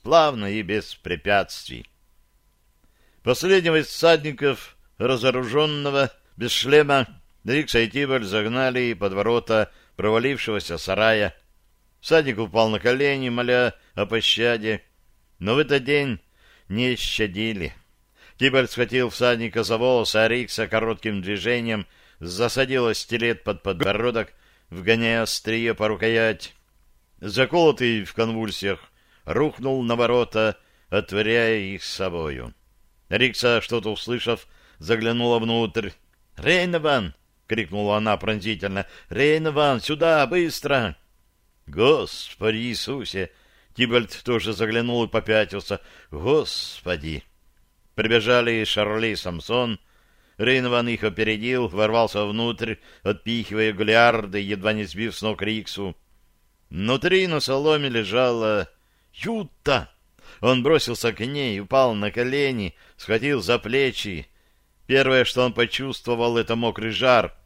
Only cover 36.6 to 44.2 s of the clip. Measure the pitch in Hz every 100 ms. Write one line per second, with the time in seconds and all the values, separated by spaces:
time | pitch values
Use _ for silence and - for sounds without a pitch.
36.6 | 180 170 156 135 87 - _ _ _ 113
37.6 | 90 101 104 107 110 101 98 107 95 101
38.6 | 98 95 95 - - 107 143 156 160 147
39.6 | 147 123 - 151 165 156 131 180 170 -
40.6 | 143 135 107 - _ _ _ _ _ _
41.6 | - 85 123 147 90 - - - 107 110
42.6 | 120 104 - 139 101 95 90 _ _ _
43.6 | _ - 113 120 110 -